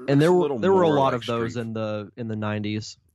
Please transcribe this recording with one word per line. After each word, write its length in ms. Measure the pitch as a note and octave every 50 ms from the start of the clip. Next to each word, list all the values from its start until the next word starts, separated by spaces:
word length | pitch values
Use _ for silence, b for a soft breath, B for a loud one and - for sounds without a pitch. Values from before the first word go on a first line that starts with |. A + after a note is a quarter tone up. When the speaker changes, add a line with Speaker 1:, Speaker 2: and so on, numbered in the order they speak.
| B2+
Speaker 1:
And 120 | C3+ C#3 C#3+
there 120 | D3+ E3+
Speaker 2:
looks 0 |
a 20 | F3+
Speaker 1:
were, 80 | F3+
Speaker 2:
little 180 | E3+ C#3+ C#3 A2+
Speaker 1:
there 140 | G#2 F#3 G3
were 80 | F#3
a 60 | F3
Speaker 2:
more 80 | D#3+ D3
Speaker 1:
lot 180 | C#3 C3+ C3+ B2+
Speaker 2:
like 80 | B2
Speaker 1:
of 40 | A#2
those 240 | B2 A#2 A#2 A2+ A2
Speaker 2:
Street 100 | G#2+ A#2+
Speaker 1:
in 120 | A2+ A2+ A2+
the, 380 | A2 A2 G#2+ G#2+ G#2 G#2 G2 -
in 100 | - A#2
the 80 | A2+ A2
nineties. 640 | G#2+ G#2+ G#2 G#2+ G#2+ G#2 G#2 G#2+ G#2+ G#2+ - - - _ _